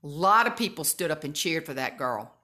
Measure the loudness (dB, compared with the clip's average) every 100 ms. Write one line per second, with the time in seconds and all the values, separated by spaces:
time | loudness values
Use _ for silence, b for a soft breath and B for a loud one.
0 | -10 0 6 6 6 0 -4 -2 -4 -2
1 | -2 -2 -4 -4 -2 -2 -4 -4 -4 -2
2 | -4 -4 -8 _